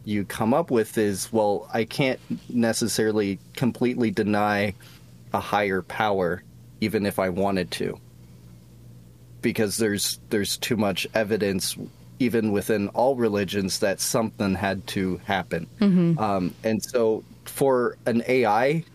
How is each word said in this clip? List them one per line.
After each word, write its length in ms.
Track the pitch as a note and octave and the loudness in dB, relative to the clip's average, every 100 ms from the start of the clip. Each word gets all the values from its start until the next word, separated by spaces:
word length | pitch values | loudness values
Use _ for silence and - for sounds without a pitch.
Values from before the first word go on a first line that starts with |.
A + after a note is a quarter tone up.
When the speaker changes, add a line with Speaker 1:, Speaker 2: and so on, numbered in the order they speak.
Speaker 1:
you 200 | A2 G#2 | -4 -4
come 280 | F#2 - A2 | -4 -2 2
up 160 | C#3+ E3+ | 2 2
with 260 | A#2 G#2+ A#2 | 2 2 0
is, 340 | G#2 F#2 - | 0 0 -2
well, 360 | A2+ G#2 G2+ - | 0 2 0 -2
I 120 | A#2 | -4
can't 340 | A2+ - C3+ - - A#2 - | -2 0 0 0 -6 -10 -4
necessarily 880 | A#2+ A2+ A2+ A2 - A2 G#2+ G2+ F#2+ - | 0 0 0 0 0 2 2 0 -2 -8
completely 560 | - A#2+ - B2 B2 A2+ | -2 -2 2 0 2 0
deny 640 | G2 G2+ G#2 G#2 G2+ G#2 - - - - - - | 0 0 2 2 0 -2 -4 -16 -20 -20 -20 -6
a 60 | G2+ | -6
higher 420 | - G#2 G2+ F#2+ | 0 0 2 0
power, 600 | - - G#2+ G2 F2 F2+ - - - - | -2 -2 0 2 0 -2 -8 -20 -20 -6
even 260 | G#2+ G#2 G2+ | -2 0 0
if 140 | G2 | 0
I 80 | F#2+ | -2
wanted 420 | F2+ G2 F#2+ E2+ | 0 0 0 -4
to, 280 | - F#2+ - - - - - - - - - - - - - - - | -4 -6 -6 -14 -20 -20 -20 -20 -20 -20 -20 -20 -20 -20 -20 -20 -4
because 340 | A#2+ A2 G#2+ - | -2 0 -2 0
there's, 420 | A2 G2+ - - - | 0 0 -4 -6 -4
there's 260 | A2 G2 - | -2 -2 -4
too 200 | - G#2+ | -2 0
much 300 | G#2 F2+ - | 0 -2 -2
evidence, 640 | A2 G2+ G#2+ G2+ F#2+ - G2+ - - - - | -2 0 0 0 0 -4 -6 -12 -16 -20 -2
even 320 | A#2+ A2+ G#2+ | 0 2 2
within 380 | G2+ - G#2+ G2+ | 0 0 0 0
all 260 | - B2+ | 0 2
religions, 640 | B2+ A2+ G2+ F#2 G2+ F#2+ - | 2 2 0 0 -2 -2 0
that 220 | G2+ F2+ | 0 0
something 560 | - B2 A2 - G2+ F#2 | -2 0 -2 -2 -2 0
had 280 | G2 F#2+ - | 0 -2 -4
to 320 | G#2 F#2 F2 | -2 -2 -4
happen. 440 | - F#2+ F2 E2+ E2+ - | -2 -2 -2 -6 -8 0
Speaker 2:
Mm-hmm. 380 | G3+ F3+ E3+ D#3+ | 2 4 4 2
Speaker 1:
Um, 360 | G#2+ G2 F2 - | 0 0 -2 -4
and 180 | A2 G#2+ | -2 -2
so 400 | - B2 A2+ G#2+ - - | -2 0 2 0 -6 -18
for 520 | - - C3+ B2+ A#2 - B2+ | -16 0 2 4 2 -2 -2
an 160 | A#2 A#2+ | 0 2
A 160 | B2+ A2 | 2 4
I 380 | G#2+ C#3 D#3+ - | 4 2 0 -4